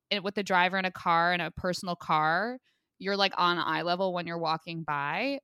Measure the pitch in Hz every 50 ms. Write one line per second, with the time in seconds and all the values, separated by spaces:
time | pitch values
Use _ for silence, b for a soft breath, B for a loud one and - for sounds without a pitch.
0 | _ _ 202 208 170 202 - 214 196 - 190 180 180 185 185 190 185 185 - -
1 | - 180 165 165 170 175 180 175 165 160 - - - 185 175 - - 180 175 -
2 | - - 165 156 156 156 165 180 208 240 254 262 - _ _ _ _ _ _ _
3 | 185 190 202 196 196 190 - - 175 175 175 170 - - 160 156 160 175 175 180
4 | 190 185 180 180 170 170 170 170 165 160 160 160 - 175 165 165 160 156 147 143
5 | 139 143 160 185 240 277 277 269